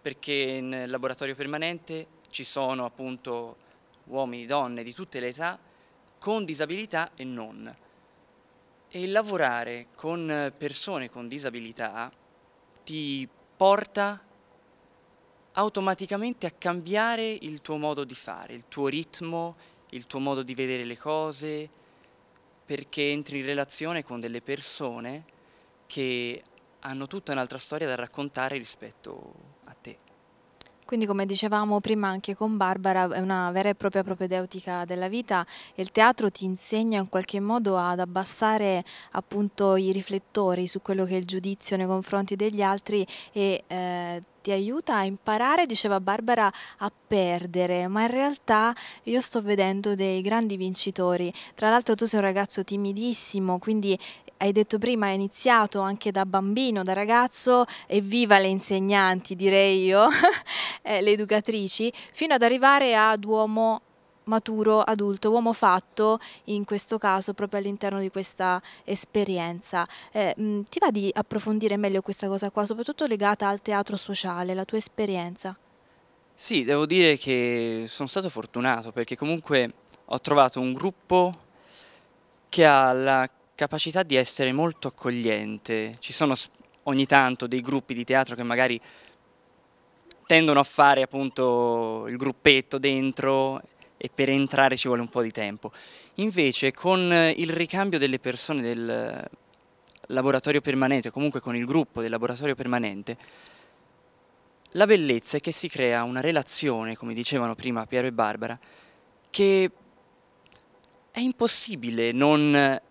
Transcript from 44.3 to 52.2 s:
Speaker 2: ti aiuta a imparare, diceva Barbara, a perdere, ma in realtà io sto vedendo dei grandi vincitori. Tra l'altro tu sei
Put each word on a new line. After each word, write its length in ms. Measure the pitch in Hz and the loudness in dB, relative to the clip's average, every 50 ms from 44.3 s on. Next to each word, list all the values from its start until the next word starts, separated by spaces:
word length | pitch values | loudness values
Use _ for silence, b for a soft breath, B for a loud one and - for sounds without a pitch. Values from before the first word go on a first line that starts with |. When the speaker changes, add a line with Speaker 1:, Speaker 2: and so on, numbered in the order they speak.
| _ _ _ | _ _ _
Speaker 2:
ti 80 | - | -2
aiuta 460 | 196 190 196 208 247 311 - - 247 | -2 -2 -2 -2 -4 -6 -4 -2 0
a 80 | 214 190 | 0 0
imparare, 640 | 196 196 196 _ - 214 214 233 262 294 339 349 | 0 -4 -4 _ -2 0 2 2 2 4 2 2
diceva 340 | 285 226 208 - 214 202 190 | 2 2 2 2 2 0 0
Barbara, 500 | 190 185 196 226 233 226 240 233 214 202 190 B B B B B | 0 0 -2 -2 0 0 2 4 4 2 0 B B B B B
a 140 | 202 208 _ _ _ | -8 -8 _ _ _
perdere, 800 | _ - 202 185 175 175 175 175 180 170 180 180 175 180 180 180 180 | _ 0 2 2 2 0 -2 -4 -4 -2 0 0 2 0 0 -2 -2
ma 140 | 190 214 220 | 0 0 0
in 80 | 233 | 0
realtà 640 | 240 254 269 285 285 - _ - 226 214 214 233 240 B B B B B B | 0 0 0 0 -2 -4 _ 2 4 4 4 2 0 B B B B B B
io 160 | - 226 247 | -2 0 0
sto 220 | 254 - - 233 214 | 0 0 -2 -2 0
vedendo 520 | 202 208 202 196 185 190 196 202 208 202 | 2 2 4 4 2 2 0 0 -2 0
dei 280 | 190 190 190 190 185 185 | 0 0 0 0 0 0
grandi 340 | 202 214 233 226 220 202 | 0 0 0 0 0 -2
vincitori. 760 | 190 185 185 185 - - 202 190 - 185 180 180 175 180 175 175 B B B B | -2 -4 -2 0 0 -2 -2 -2 0 0 2 2 0 -2 -4 -6 B B B B
Tra 140 | - - 214 | 0 2 4
l'altro 260 | 220 240 240 - 220 | 4 4 4 2 0
tu 120 | 208 233 | 2 2
sei 140 | 226 - 214 | 2 2 2